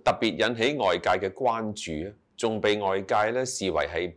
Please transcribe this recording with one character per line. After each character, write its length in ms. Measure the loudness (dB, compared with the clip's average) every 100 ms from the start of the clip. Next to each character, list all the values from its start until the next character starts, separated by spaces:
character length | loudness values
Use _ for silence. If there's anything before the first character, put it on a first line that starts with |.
| 0
特 120 | 2
別 100 | 0
引 240 | 2 0 2
起 220 | 0 2
外 200 | 2 2
界 300 | 2 2 0
嘅 60 |
關 400 | -2 -2 0 -4
注 360 | -6 -8 -6 -8
啊， 60 | -12 _ -4
仲 240 | -2 0
被 160 | 2 2
外 220 | 2 -2
界 300 | 0 2 2
呢 140 | 0 -4
視 240 | -2 -2
為 180 | 0 0
係 260 | -2 -4